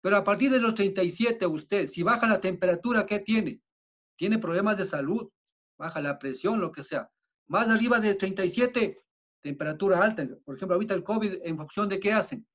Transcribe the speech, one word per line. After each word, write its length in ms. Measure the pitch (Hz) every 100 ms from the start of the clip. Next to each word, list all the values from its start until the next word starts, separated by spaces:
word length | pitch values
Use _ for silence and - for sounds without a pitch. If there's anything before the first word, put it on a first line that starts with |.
Pero 160 | 185 202
a 80 |
partir 260 | 196 202 269
de 100 | 254
los 140 | 226
treinta 280 | 220 196 196
y 80 | 175
siete, 360 | - 233 226 180
usted, 400 | 151 - 202 -
si 160 | -
baja 240 | 190 233 226
la 140 | 208
temperatura, 640 | 190 180 185 175 240 226
¿qué 160 | 202 208
tiene? 400 | 202 220 170 - _ _ _ _ _ _
Tiene 220 | 190 220
problemas 400 | 165 170 208 202
de 80 | 190
salud, 440 | 151 139 214 220 _ _ _ _ _
baja 220 | 160 165
la 180 | 143 143
presión, 420 | 139 131 190 220
lo 120 | 165
que 100 | -
sea. 280 | - 143 - _ _ _ _
Más 220 | 165 226
arriba 320 | 220 233 233
de 140 | 214
treinta 300 | 196 190 190
y 60 | 185
siete, 520 | 233 247 240 220 - _ _ _ _
temperatura 600 | 143 143 151 156 196 180
alta. 240 | 214 220 131 -
Por 120 | - 131
ejemplo, 180 | 190
ahorita 200 | 180 220
el 100 | 190
covid, 360 | - 214 214 180
¿en 140 | 170 156
función 300 | 151 - 202
de 100 | 196
qué 120 | 202
hacen? 340 | 220 - 247 -